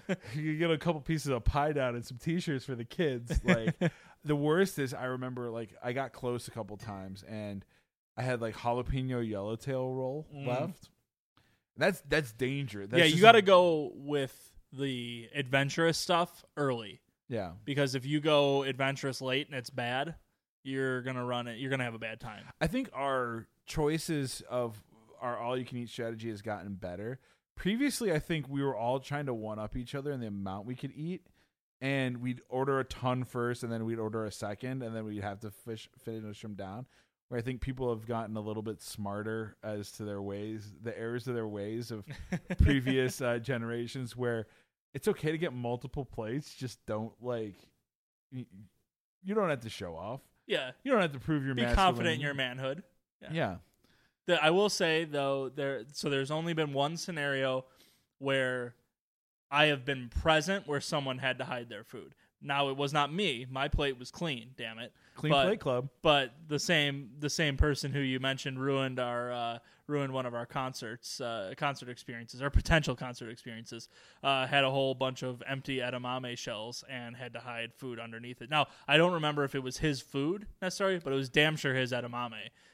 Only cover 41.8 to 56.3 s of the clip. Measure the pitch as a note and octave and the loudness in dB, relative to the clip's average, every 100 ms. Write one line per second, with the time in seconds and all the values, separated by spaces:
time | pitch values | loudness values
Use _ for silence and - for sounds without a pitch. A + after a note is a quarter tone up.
41.8 | A#2 A2 G2+ C#3+ - F3 - F3+ - C#3 | -6 -8 -10 -12 -6 -8 -6 6 8 8
42.8 | B2+ C3 B2+ - B2+ A#2+ A#2 B2 A#2 A#2 | 4 4 2 0 -2 -2 -2 -4 -2 -4
43.8 | A#2+ C3+ B2 A#2+ B2 A#2 G#2+ _ _ _ | -4 -6 -8 -4 -2 -2 -4 _ _ _
44.8 | _ C#3 - G3 D3+ D#3+ E3+ B2+ A#2+ A#2+ | _ -2 0 0 0 0 -2 -4 -4 -4
45.8 | C3 - B2+ - A2 C3 D3 - C3 - | -4 -8 -8 -6 -4 -4 -6 -10 -10 -10
46.8 | - G#2+ A2+ - A#2+ A#2+ A2 F#2 - _ | -6 -4 -4 -8 -6 -4 -4 -10 -20 _
47.8 | _ _ _ _ _ B2+ B2 F#2+ G#2 _ | _ _ _ _ _ -12 -12 -16 -20 _
48.8 | _ _ _ _ F#3 G#3+ F#3+ C#3 A#2 - | _ _ _ _ -2 2 2 0 -4 -8
49.8 | F#2 D#2+ F#2+ C3 - _ - F3+ C3 - | -8 -8 -8 -10 -12 _ -2 -2 -2 -8
50.8 | C4+ A#3+ F3 C#3 C3+ D#3 C3+ B2+ A#2+ A#2+ | 0 2 2 0 0 2 2 0 4 6
51.8 | F#3+ F3+ E3+ D#3+ C#3+ C#3 B2+ B2+ C3 D3 | 6 4 2 0 -2 -2 -4 -2 -4 -4
52.8 | - _ _ _ - D#3+ B2 F2+ - _ | -10 _ _ _ -6 -2 -2 -2 -12 _
53.8 | _ _ _ _ - E3+ D#3 F3+ G#3 - | _ _ _ _ 0 4 6 6 4 4
54.8 | E3+ D#3+ E3 D3 C#3 C#3 C3+ C3+ C#3 C3+ | 4 4 2 0 2 0 -2 -4 -4 -4
55.8 | A#2 - D#3 C#3 C3+ | -8 -4 0 0 0